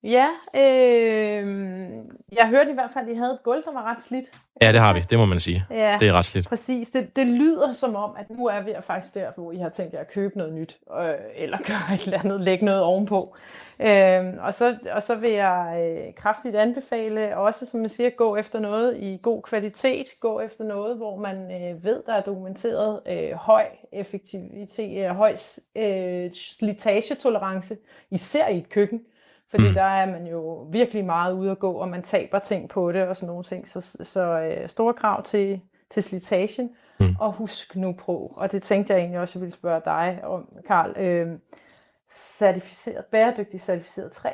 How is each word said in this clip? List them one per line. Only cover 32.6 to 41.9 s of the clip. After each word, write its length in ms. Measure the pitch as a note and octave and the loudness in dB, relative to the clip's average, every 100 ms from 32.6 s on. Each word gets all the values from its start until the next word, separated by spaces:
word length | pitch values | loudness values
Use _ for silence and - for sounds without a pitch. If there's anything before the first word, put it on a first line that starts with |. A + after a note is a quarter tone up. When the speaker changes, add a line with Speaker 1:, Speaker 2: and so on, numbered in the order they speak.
| - | -4
Speaker 1:
på 220 | - F3 | -2 0
det 120 | F3 F#3 | 0 -2
og 80 | F#3 | -4
sådan 120 | F3 | -8
nogle 160 | F3 | -10
ting. 240 | F3+ F#3 - | -10 -12 -10
Så, 280 | - F3+ - | -14 -14 -16
så, 360 | - - F3 E3 | -8 -2 0 0
øh, 300 | D#3+ - - | -2 -6 -8
store 240 | - A#3 | -2 0
krav 300 | A#3+ A3 G3 | 2 0 0
til, 380 | - G#3 G3 F#3+ - _ _ | -2 0 0 -2 -10 _ _
til 120 | - | -6
slitagen. 680 | F#3+ F#3 - F#3+ G#3 - B3 - _ _ | -4 -8 -2 0 0 -4 -8 -10 _ _
Speaker 2:
Mm. 160 | G3 F#2 | 0 2
Speaker 1:
Og 120 | G#3+ | -2
husk 440 | G#3 G#3+ - - F#3 | -4 -8 -10 -10 -6
nu 160 | F#3 F3+ - | -4 -6 -6
på, 280 | F3 - - | -6 -6 -6
og 140 | F#3+ | -4
det 120 | G3 | -4
tænkte 300 | - G3 G3 | 0 0 4
jeg 60 | F#3+ | 2
egentlig 200 | F3 F3 | 2 -4
også, 200 | F3 F3+ | -6 -8
jeg 20 | |
ville 120 | F3+ | -10
spørge 280 | F3 F3 E3 D#3+ | -8 -2 -2 0
dig 340 | D#3 F3 F3+ | 0 0 -2
om, 220 | - F#3 - - - | -6 -8 -8 -20 0
Carl, 320 | F#3 D#3+ - | 2 2 0
øh, 280 | F#3+ F3 E3+ E3 _ - - - _ | 0 2 0 -6 _ -20 -20 -20 _